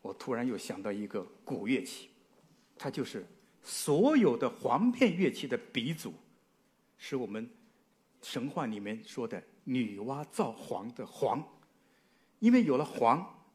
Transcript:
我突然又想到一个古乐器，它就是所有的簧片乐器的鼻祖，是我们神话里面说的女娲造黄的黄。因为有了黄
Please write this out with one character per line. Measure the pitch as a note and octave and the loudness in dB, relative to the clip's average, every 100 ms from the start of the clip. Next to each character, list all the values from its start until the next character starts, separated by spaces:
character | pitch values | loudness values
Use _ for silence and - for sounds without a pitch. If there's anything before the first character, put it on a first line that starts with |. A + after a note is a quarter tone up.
我 | G#2 | -12
突 | - - | -12 -6
然 | A#2 B2 | -2 -2
又 | G#2+ | -4
想 | - G2 | -6 -8
到 | G#2 | -6
一 | G2+ G#2 | -6 -6
个 | G#2 F2 - | -6 -8 -16
古 | - B2 G2+ | -8 -6 0
乐 | B2+ | -2
器， | F2+ - - _ _ _ _ _ _ - | -2 -14 -18 _ _ _ _ _ _ -10
它 | C#3 | -8
就 | - | -6
是 | A#2+ - - - _ _ | -6 -8 -12 -20 _ _
所 | - - - D3 B3+ D4+ | -12 -8 0 4 6 6
有 | F3+ A#2 | 6 4
的 | B2 | -2
簧 | - - C3 A#3+ | -2 0 4 2
片 | A#3+ A#3+ | 4 2
乐 | E3+ D#3+ | 4 2
器 | A2 C3+ | 0 -4
的 | A#2+ | -4
鼻 | - B2+ A#2+ | -4 -4 -4
祖， | D#3+ - D#2+ _ _ _ _ _ _ _ _ | -6 -10 -14 _ _ _ _ _ _ _ _
是 | - C3+ | -8 -6
我 | A2 | -4
们 | G#2 A#2+ - _ _ _ _ _ _ | -6 -10 -14 _ _ _ _ _ _
神 | - E3 D#3 | -10 -6 -4
话 | E3+ | -4
里 | B2+ G#2+ | -4 -4
面 | G2+ A2 - | -8 -8 -10
说 | - A2+ | -8 -6
的 | F#2 - _ | -8 -12 _
女 | - B2+ A2 G2 | -4 -2 -2 -4
娲 | A2 C#3 D3+ | -6 -6 -6
造 | - D3 | -2 -2
黄 | A2 A2 F#2 A2 | -4 -8 -8 -8
的 | B2 A2+ | -12 -14
黄。 | - B2 B2 D#3 - _ _ _ _ _ _ _ _ | -2 0 0 -4 -18 _ _ _ _ _ _ _ _
因 | A3+ | 6
为 | B3 | 8
有 | F3 C3 | 6 2
了 | |
黄 | D3 - A#2 C#3+ F#3+ - _ | 2 4 4 4 0 -16 _